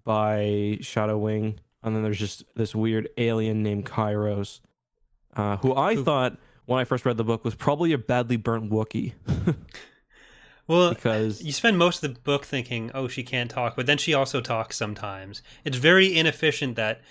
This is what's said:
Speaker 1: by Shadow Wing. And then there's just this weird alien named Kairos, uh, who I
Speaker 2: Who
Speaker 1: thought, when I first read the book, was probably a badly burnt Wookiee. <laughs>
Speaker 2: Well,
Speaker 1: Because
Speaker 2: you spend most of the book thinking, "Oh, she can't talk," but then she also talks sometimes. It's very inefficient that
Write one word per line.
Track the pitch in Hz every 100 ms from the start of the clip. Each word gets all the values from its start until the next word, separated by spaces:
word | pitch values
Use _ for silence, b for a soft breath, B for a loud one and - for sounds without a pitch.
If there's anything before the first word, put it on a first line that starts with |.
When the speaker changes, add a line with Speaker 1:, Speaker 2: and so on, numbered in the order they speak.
Speaker 1:
by | - 107 107 107 104 104 104 104
Shadow | - - 107 107
Wing. | 107 107 107 107 - _
And | 113 110
then |
there's | 107 104
just | 104 - - -
this | 110
weird | 110 113 110 107 -
alien | 117 113 110 107
named | 107 101 95
Kairos, | - 107 104 104 101 101 - _ _ _ _ _ _ _ -
uh, | 104 101
who | 131 131
I | 170 220
Speaker 2:
Who |
Speaker 1:
thought, | 131 143 127 - b b -
when | 127
I | 120
first | 127 127
read | 117
the |
book, | 110 113 120
was |
probably | - - 147 170
a | 147
badly | 113 123 120 120
burnt | 117 113 107
Wookiee. | 110 110 - - - -
<laughs> | - - - - B B B B B B B B B -
Speaker 2:
Well, | 170 175
Speaker 1:
Because | - 117 110 110 107
Speaker 2:
you | 156
spend | 139 233 185
most | 175 175 147
of |
the | 120
book | - 143 -
thinking, | 135 117 117 113
"Oh, | 135 127
she | -
can't | 117 127 120
talk," | - 120 -
but | 127
then | 147
she | -
also | 143 131 131
talks | 107 113 110 -
sometimes. | 107 104 104 98 98 98 B B 151
It's | 123
very | 147 185 190 165
inefficient | 160 156 156 147 135 117
that | 110 113 B